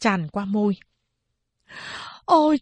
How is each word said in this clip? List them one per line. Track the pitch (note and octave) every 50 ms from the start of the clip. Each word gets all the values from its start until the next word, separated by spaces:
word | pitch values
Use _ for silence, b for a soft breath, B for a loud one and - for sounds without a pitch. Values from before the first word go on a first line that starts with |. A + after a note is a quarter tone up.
tràn | - A3+ G3 F3+ D#3+ D3+
qua | - G3+ G3+
môi. | G3 G3+ G#3+ G#3 G#3 F#3+ - - _ _ _ _ _ _ _ _ _ _ _ _ _ _ _ B B B B B B B B B B B B B
Ôi | - F4 D#4+ D4+ D4+ D4+ C#4